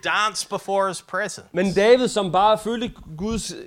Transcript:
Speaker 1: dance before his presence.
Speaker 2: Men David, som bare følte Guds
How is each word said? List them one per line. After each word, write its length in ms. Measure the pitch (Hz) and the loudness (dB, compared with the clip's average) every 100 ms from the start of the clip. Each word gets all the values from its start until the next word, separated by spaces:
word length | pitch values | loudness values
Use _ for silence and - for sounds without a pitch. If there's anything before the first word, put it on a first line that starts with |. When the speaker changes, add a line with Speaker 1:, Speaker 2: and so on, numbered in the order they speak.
| 175 | -2
Speaker 1:
dance 380 | 180 214 185 - | 0 0 -2 -6
before 400 | 202 - 196 190 | -8 -2 0 0
his 140 | 175 | -4
presence. 460 | - 185 208 - - | -8 -6 -6 -10 -6
Speaker 2:
Men 200 | 180 196 | -2 0
David, 340 | 185 214 254 240 | 4 6 6 4
som 240 | 214 190 | 0 0
bare 260 | 180 214 214 | 4 4 4
følte 340 | 214 233 226 - 175 160 | 0 -4 -6 -8 -16 -8
Guds 360 | 208 226 170 156 | -6 -4 -6 -12